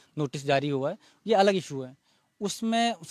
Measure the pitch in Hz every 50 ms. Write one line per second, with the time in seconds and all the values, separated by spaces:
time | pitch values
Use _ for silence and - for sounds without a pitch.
0 | _ _ _ 151 147 131 - 143 139 143 139 139 143 147 139 131 135 156 202 -
1 | _ _ _ _ _ 202 220 196 196 208 196 180 - - 143 131 127 127 143 _
2 | _ _ _ _ _ _ _ _ 208 190 - - 226 226 226 233 233 233 220 -
3 | 165 -